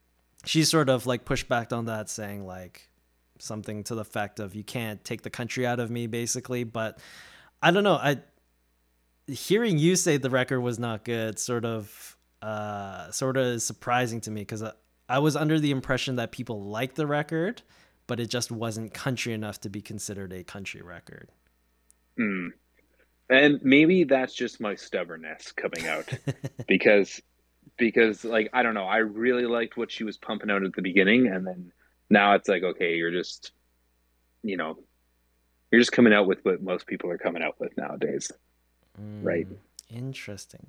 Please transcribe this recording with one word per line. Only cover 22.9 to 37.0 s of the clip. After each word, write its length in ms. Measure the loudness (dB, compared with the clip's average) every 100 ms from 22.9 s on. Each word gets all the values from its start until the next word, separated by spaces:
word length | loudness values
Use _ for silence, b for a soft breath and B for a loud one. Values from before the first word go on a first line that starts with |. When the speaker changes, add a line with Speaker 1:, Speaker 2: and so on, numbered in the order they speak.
| _ _ _ 2
Speaker 2:
And 300 | 6 6 4
maybe 420 | 6 8 8 6
that's 300 | 4 2 0
just 260 | -4 -6 -4
my 140 | -6
stubbornness 800 | -6 -6 -6 -6 -10 -14 -14 -14
coming 340 | -8 -6 -6 -6
out 220 | -6 -6 -8 -8 -8
Speaker 1:
<laughs> 280 | -10 -4 2
Speaker 2:
because, 540 | 6 8 6 4 -4 -20 _ _ _ -10 0
because, 480 | 2 6 4 2
like, 240 | 0 0 2
I 80 | 2
don't 120 | 2
know, 120 | 0 0
I 120 | 0
really 460 | 0 0 0 2
liked 320 | 2 0 -2 -4
what 140 | -8
she 120 | -6
was 120 | -8 -8
pumping 340 | -8 -6 -2
out 140 | 0
at 80 | 0
the 80 | -2
beginning, 440 | 0 4 6 6 4
and 200 | 0 -6
then 260 | -10 -14 _ _ _ 4
now 260 | 6 8
it's 140 | 6 4
like, 140 | 0
okay, 320 | 0 -2 -2 0
you're 140 | 0
just, 420 | -2 -4 -10 -18 _ _ _ _ _ _ _ _ _
you 140 | -6 -4
know, 220 | -6 -8 -16 _ _ _ _ _ _ _ 4
you're 100 | 6
just 120 | 6
coming 220 | 8 8
out 120 | 8 6
with 160 | 2 2
what 160 | 0
most 240 | -2 -4 -6
people 240 | -8